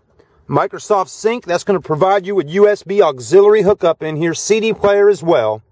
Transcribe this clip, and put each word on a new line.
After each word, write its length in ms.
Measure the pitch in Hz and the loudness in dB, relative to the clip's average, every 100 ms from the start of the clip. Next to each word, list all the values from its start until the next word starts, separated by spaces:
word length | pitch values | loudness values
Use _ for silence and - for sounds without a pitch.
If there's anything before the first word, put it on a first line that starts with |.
| _ _ _ _ - | _ _ _ _ -4
Microsoft 640 | 135 190 175 - 208 185 | -2 -2 -6 -2 -2 -2
Sync, 360 | - 220 240 - | -4 -4 -4 -4
that's 180 | 175 | -6
gonna 180 | - 185 | -2 -4
provide 460 | - 156 190 202 185 | -2 -2 0 0 -2
you 80 | 202 | -4
with 140 | 147 | -2
U 180 | 180 208 | 2 2
S 160 | 202 | 2
B 180 | 165 202 | -4 0
auxiliary 640 | 165 131 113 185 202 214 | 0 0 2 4 6 4
hookup 400 | 190 208 175 156 | 2 0 0 -2
in 140 | 156 151 | -6 -4
here, 180 | 170 151 | -4 -4
C 240 | - 220 | -2 -2
D 140 | 220 | -2
player 360 | 202 202 202 202 | 0 0 2 2
as 140 | 202 | 2
well. 400 | 170 151 110 110 _ | 0 0 0 -4 _